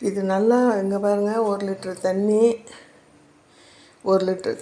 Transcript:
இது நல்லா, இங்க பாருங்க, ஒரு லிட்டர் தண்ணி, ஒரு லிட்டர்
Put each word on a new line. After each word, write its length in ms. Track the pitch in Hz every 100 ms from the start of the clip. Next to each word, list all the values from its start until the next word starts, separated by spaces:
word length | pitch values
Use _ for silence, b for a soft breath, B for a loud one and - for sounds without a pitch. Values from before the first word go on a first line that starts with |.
| 202
இது 140 | 196 190
நல்லா, 260 | 190 220 247 247 208
இங்க 180 | 196 202 202
பாருங்க, 280 | 202 208 226 214
ஒரு 120 | 202 196
லிட்டர் 340 | 196 185 185 190
தண்ணி, 340 | 190 208 214 233 226 - B B B B - _ _ _ b b b b b 196
ஒரு 200 | 190 185
லிட்டர் 280 | 185 - -